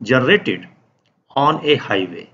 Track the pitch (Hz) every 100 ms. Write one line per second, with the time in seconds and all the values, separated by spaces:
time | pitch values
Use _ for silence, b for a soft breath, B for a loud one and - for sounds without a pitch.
0 | 104 127 127 202 170 92 - _ _ _
1 | _ _ _ 139 143 156 151 143 - 98
2 | 90 87 -